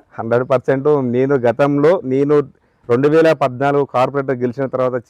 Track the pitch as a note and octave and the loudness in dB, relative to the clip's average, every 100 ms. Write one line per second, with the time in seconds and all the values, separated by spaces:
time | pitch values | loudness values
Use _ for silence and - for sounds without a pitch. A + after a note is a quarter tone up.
0 | _ - A2+ A#2+ C3 B2+ - C3+ D3 D3 | _ -10 -2 -2 0 -2 0 -2 0 0
1 | B2+ B2 C3+ C#3+ A#2+ A#2+ C#3+ C#3+ D3 F#3 | 0 0 0 0 0 0 0 2 2 2
2 | C3 C3 C#3+ D3 C#3 _ _ _ - A#2+ | 0 -2 2 0 0 _ _ _ -2 0
3 | D3 D#3+ D#3+ D3 C3+ B2 C#3 C#3+ C3+ B2+ | 2 4 4 2 -2 -2 -2 0 0 0
4 | C3 C#3 C3+ B2+ B2 A#2+ C3 B2+ B2+ B2+ | 0 -2 -4 -2 -4 -4 -4 -2 -2 -4
5 | - | -4